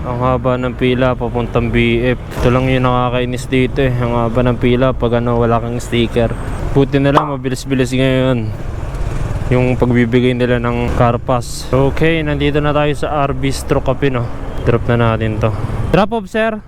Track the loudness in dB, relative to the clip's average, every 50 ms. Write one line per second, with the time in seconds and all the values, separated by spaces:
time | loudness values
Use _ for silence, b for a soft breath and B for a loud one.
0 | -6 -6 -4 -2 0 0 0 2 0 0 0 0 -2 -4 -2 0 0 0 2 2
1 | 2 0 0 -2 -4 -4 -2 -2 -4 0 0 0 0 2 2 2 2 2 2 2
2 | 2 0 0 -2 -4 -10 -4 0 2 2 2 2 2 2 2 2 2 2 2 2
3 | 0 0 0 -2 -2 -2 -4 -6 -4 -2 0 2 2 2 0 0 0 0 0 0
4 | -2 0 0 0 0 0 0 2 2 2 0 2 2 2 2 4 2 0 0 0
5 | 0 0 0 0 0 0 2 2 2 2 2 0 0 -2 -6 -6 -6 -2 0 0
6 | 0 2 2 0 0 0 -2 -4 -6 -6 -6 -4 -4 0 2 2 2 2 2 2
7 | 2 4 2 2 2 0 -4 -4 -4 -4 -4 -4 -4 -2 0 0 0 0 0 0
8 | 2 2 2 2 2 2 0 0 -2 -4 -6 -6 -8 -8 -6 -6 -6 -6 -4 -4
9 | -4 -4 -2 -2 -2 -2 -2 -2 0 0 2 2 2 2 2 2 2 2 4 2
10 | 2 2 2 2 2 2 2 2 0 2 0 0 0 0 -2 0 -2 -2 2 2
11 | 2 2 2 0 -2 -2 -2 -2 -2 -4 -8 -8 -4 -2 0 2 2 2 2 2
12 | 2 2 2 0 0 -2 -2 0 0 0 0 2 0 2 2 2 2 0 0 -2
13 | -2 -2 -2 -2 0 -2 -2 -2 -2 -2 -2 -2 -2 0 0 0 2 0 -2 0
14 | 0 0 0 0 -2 -4 -6 -6 -6 -6 -6 -2 0 0 0 0 2 0 0 2
15 | 2 2 2 0 0 -2 -2 0 -2 -2 -2 -2 -4 -4 -4 -2 -2 0 2 2
16 | 2 2 -2 -6 -6 -4 -2 -2 -2 -2 -2 -6 -10